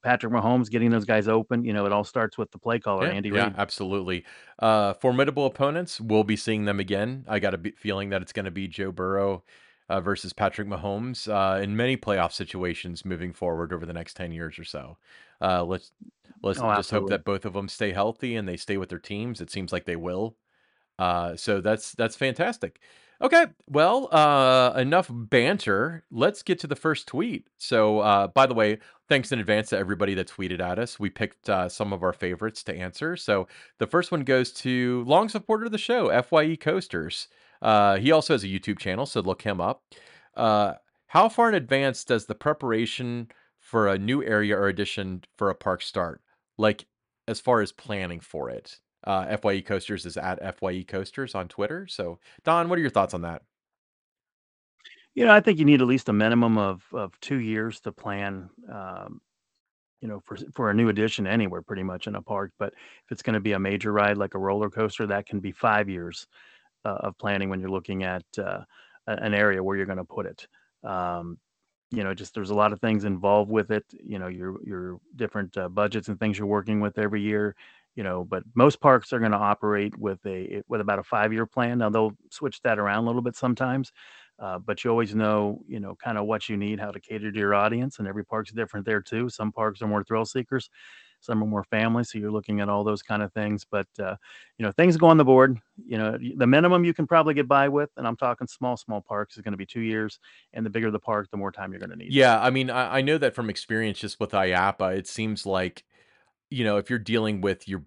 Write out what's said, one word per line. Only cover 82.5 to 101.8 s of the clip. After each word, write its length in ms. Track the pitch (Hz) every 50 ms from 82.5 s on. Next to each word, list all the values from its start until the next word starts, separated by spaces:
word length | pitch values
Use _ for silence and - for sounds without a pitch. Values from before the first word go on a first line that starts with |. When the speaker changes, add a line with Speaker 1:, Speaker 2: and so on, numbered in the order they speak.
| - - -
Speaker 1:
that 160 | 123 113 104
around 260 | 104 101 101 110 117
a 20 |
little 160 | 117 117 123 120
bit 140 | 123 -
sometimes, 560 | - - 123 120 - 131 123 127 135 127 - _ - - - - - - _ _ -
uh, 200 | 107 95 92 90
but 260 | 90 110 101 - -
you 60 | 123
always 240 | 113 117 117 98 104
know, 480 | 110 110 107 107 104 104 104 104 - -
you 140 | - 127 107
know, 140 | 101 95 95
kinda 280 | - - 123 113 104 101
what 260 | 107 110 107 - -
you 80 | 107 101
need, 200 | 101 104 107 101
how 120 | 104 104
to 100 | 98 101
cater 320 | - - 110 107 104 107 101
to 60 | 110
your 160 | 101 101 101
audience, 440 | 101 104 107 117 117 127 139 - -
and 80 | 107
every 180 | 95 98 107 101
park's 280 | - 113 110 104 - 104
different 320 | 113 113 - - 104 95
there 160 | 113 107 104
too. 300 | 90 - 113 113 120 120
Some 200 | - - 110 107
parks 300 | - 117 110 107 101 95
are 60 | 117
more 180 | 104 104 104 95
thrill 220 | - 117 110 113
seekers, 420 | - - 131 120 - 135 127 - - _ - - - - - - _ _ _
some 220 | _ - 117 107 107
are 40 |
more 180 | 107 104 101 95
family, 400 | - - 107 110 113 113 120 117
so 140 | - - 110
you're 120 | 104 107
looking 300 | 107 107 101 - 107 104
at 80 | 101 101
all 160 | 101 101 104
those 180 | 107 104 101 -
kinda 280 | - 107 104 104 98
things. 340 | - 110 104 104 107 98 -
But, 240 | - - 101 95 - _ -
uh, 180 | 101 92 98 - _ - - - - _ _ -
you 80 | 113
know, 60 | 104 95
things 260 | - 170 180 165 156
go 80 | 170
on 100 | 165 160
the 80 | 156 147
board. 340 | 127 131 131 131 135 127 110 - _ _ - -
You 140 | - 120
know, 220 | 110 110 107 113 107
y-, 140 | 120 123 -
the 100 | - 123
minimum 380 | 120 135 151 170 180 180 175 175
you 80 | 170 160
can 140 | - 156
probably 260 | - 170 165 156 156 147
get 160 | 147 143 127
by 220 | 143 139 139 139
with, 180 | 139 143 147 147 _
and 100 | - 127
I'm 100 | 113 117
talking 300 | - 135 123 120 - 127
small, 300 | - - - 127 123 123
small 240 | 110 - - 110 101
parks, 360 | - - 107 104 104 - - 113
is 40 | 98
gonna 140 | 110 101
be 80 | 95 98
two 160 | - - 120
years, 400 | 113 110 110 110 107 104 - - _ - - _ _ _ -
and 140 | 113 113
the 40 | 110
bigger 200 | 101 113 113 110
the 100 | 104 104
park, 300 | - - 110 104 98 -
the 80 | - 101
more 120 | 98 98
time 220 | - - 98 95 95
you're 80 | 92